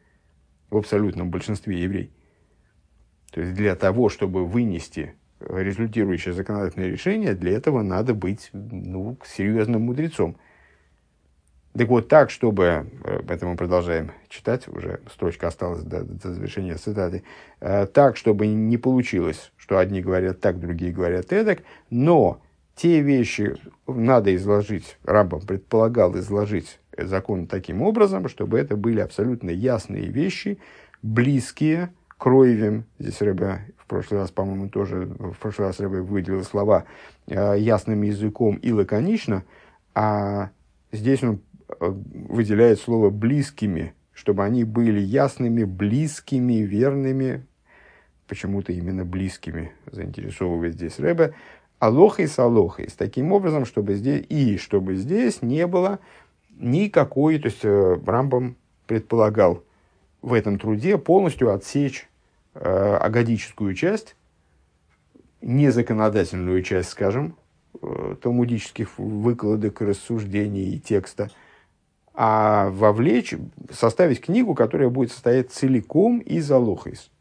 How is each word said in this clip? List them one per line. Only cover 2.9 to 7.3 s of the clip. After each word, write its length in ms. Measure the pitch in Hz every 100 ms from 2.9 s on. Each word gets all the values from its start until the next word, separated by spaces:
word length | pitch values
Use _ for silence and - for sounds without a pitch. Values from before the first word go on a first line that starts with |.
| _ _ _ _
То 80 | 82
есть 140 | 87
для 200 | 92 104
того, 340 | 90 98 107 113
чтобы 380 | - 98 92 87
вынести 680 | 117 117 82 - - 76 - _ -
результирующее 920 | - 92 98 98 113 110 98 87 90
законодательное 540 | 87 98 104 92 87 92
решение, 460 | - 180 220 202